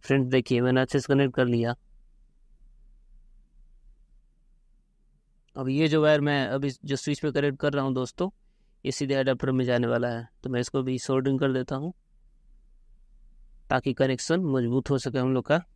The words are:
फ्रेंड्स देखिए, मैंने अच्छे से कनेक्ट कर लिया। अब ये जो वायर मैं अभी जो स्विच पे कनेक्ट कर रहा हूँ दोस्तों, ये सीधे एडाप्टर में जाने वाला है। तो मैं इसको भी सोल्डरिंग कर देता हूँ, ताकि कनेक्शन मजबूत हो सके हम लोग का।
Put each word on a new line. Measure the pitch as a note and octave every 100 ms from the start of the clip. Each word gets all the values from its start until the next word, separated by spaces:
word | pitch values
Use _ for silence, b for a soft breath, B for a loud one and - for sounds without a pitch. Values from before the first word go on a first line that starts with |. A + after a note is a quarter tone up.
फ्रेंड्स | - C3+ B2+
देखिए, | C3 B2 B2
मैंने | B2 B2+
अच्छे | C3 C#3+
से | B2+
कनेक्ट | C3+ C#3 B2+
कर | B2
लिया। | A#2+ A#2 A#2+ _ - - _ _ _ _ - - - - - _ - - - _ _ - - - - _ - _ _ _ _ _ _ _ _ _ _ _ _ _ -
अब | C3
ये | C#3 D#3
जो | D#3
वायर | D3+ D3+
मैं | C#3+ C#3+ B2
अभी | C3+ C#3 B2+ D3
जो | C#3
स्विच | - D3
पे | D3+
कनेक्ट | C3 C#3+ C3+
कर | D3
रहा | C#3+
हूँ | C3+
दोस्तों, | C3 B2+ - F#3 - _ _ _ _ -
ये |
सीधे | - C#3 C3+
एडाप्टर | C3 B2+ C3+
में | C3 B2+
जाने | B2 A#2
वाला | A#2+ A#2+
है। | A#2 A2+ _
तो | B2+
मैं | B2
इसको | A#2+ C#3
भी | C3 C3
सोल्डरिंग | - C3+ C3+ C3+
कर | C#3
देता | C3 B2+ C3+
हूँ, | D#3 - _ _ _ _ _ - _ - _ - - - - - - - -
ताकि | C3 C#3
कनेक्शन | B2 C3+ B2+ - E3+ F3+
मजबूत | C3 A#2+ B2+ -
हो | C#3
सके | C3 B2
हम | B2+
लोग | C3 -
का। | D#3+ -